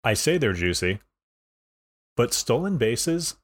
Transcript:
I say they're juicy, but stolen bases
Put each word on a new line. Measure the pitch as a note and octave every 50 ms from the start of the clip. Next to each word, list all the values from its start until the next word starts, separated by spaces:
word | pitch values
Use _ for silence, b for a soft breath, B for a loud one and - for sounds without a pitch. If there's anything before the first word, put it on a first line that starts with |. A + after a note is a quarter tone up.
I | - A#2 G#2+
say | - - D3+ E3+ F3+
they're | C#3+ G#2+
juicy, | F#2+ F2 F2 F2+ F2+ - F#2 F2+ F#2+ G2+ _ _ _ _ _ _ _ _ _ _ _ _ _ _ _ _ _ _ _ _ _ _ _
but | - A#2+ A#2+
stolen | - - - - A#2 C3+ F3+ G3+ G3 C#3+
bases | A2+ A2 A#2+ A#2 - E3 E3 F3 E3 - - _